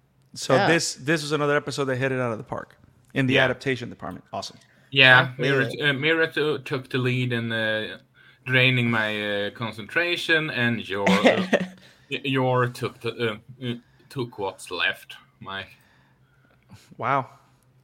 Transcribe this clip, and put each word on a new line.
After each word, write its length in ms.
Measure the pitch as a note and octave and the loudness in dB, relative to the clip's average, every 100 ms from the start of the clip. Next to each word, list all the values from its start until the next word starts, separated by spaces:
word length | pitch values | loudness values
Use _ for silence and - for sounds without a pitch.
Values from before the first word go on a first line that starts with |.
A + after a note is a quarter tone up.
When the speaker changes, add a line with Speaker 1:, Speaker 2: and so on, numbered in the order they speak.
| _ _ _ | _ _ _
Speaker 1:
So 220 | - - | -12 2
Speaker 2:
Yeah. 140 | D#3 F#3+ | 4 4
Speaker 1:
this, 260 | E3 - | 2 0
this 280 | - C3+ D#3+ | -6 -2 -2
was 100 | D3 | 0
another 240 | D3+ D3 D3 | 0 2 2
episode 300 | C#3 C3+ C3+ | 0 -4 -2
that 100 | B2+ | 0
hit 160 | C3+ | 0
it 80 | C3 | 0
out 100 | B2 | -2
of 80 | A2 | -4
the 60 | |
park 320 | B2 - - - _ _ _ | -8 -10 -10 -20 _ _ _
in 120 | C3+ C3 | -2 2
the 80 | |
Speaker 3:
Yeah. 100 | C3+ | 4
Speaker 1:
adaptation 460 | C3 B2 C#3 B2 A#2+ | 4 0 -4 -4 -6
department. 340 | - - - - | -12 -12 -12 -10
Awesome. 260 | G#2 - - _ _ _ | -10 -10 -16 _ _ _
Speaker 3:
Yeah, 260 | C3+ C3 B2+ | 6 8 8
Speaker 2:
Absolutely. 300 | C3 - C#3+ | 6 0 0
Speaker 3:
Mira 200 | C3+ C3 | 2 0
t-, 120 | - | 0
uh, 100 | D3 | -2
Mira 400 | C3 D3+ E3 D#3+ | 0 0 2 0
t-, 260 | D#3+ D3+ C#3+ | 0 -2 -2
took 240 | C3 C#3 B2+ | -4 -8 -4
the 100 | C3+ | -2
lead 340 | B2+ B2+ B2 | 0 0 -2
in, 180 | A#2+ A#2 | -2 -4
uh, 480 | A2+ A2 A2 G2+ G2+ _ _ - _ - | -2 -2 -2 -4 -12 _ _ -20 _ 0
draining 440 | B2+ B2+ B2+ A#2+ | 4 4 4 2
my, 560 | A#2 G#2+ G#2+ G#2 G2+ G2+ | 2 0 -2 -2 -2 -4
uh, 40 | |
concentration, 1000 | - A2+ G2+ G2+ E3 F3 E3+ - D#3+ D#3 | -6 -10 -10 -6 -2 -2 -2 0 0 0
and 380 | B2 A#2 A2+ F#2+ | 0 0 0 -4
your, 200 | G2 G2+ | -2 2
uh, 380 | F#3+ B3+ - F#3 | 4 4 2 0
Speaker 2:
<laughs> 600 | - F#3 - - - - | -2 -2 -10 -20 -20 -12
Speaker 3:
y-, 100 | C#3 | -8
your 460 | C#3 C3+ C3 B2 B2 | -2 0 0 2 0
took 320 | B2 A2 - | -2 -8 -6
the, 100 | A#2 A2+ A#2 G#2 - - | -8 -4 -4 -4 -12 -12
uh, 40 | B2+ | -8
uh, 80 | A#2+ _ _ _ | -8 _ _ _
took 300 | - - - | -8 -8 -6
what's 320 | F#2+ - - | -8 -8 -10
left. 460 | F2 F2+ F#2+ - - - _ | -2 -2 -2 -10 -20 -20 _
My 260 | F#2+ F#2+ F#2 - _ _ _ _ _ _ _ _ _ - - - | -12 -10 -10 -16 _ _ _ _ _ _ _ _ _ -20 -20 -8
Speaker 1:
Wow, 320 | A#2 C#3 B2+ - _ _ _ _ | -2 -2 -2 -12 _ _ _ _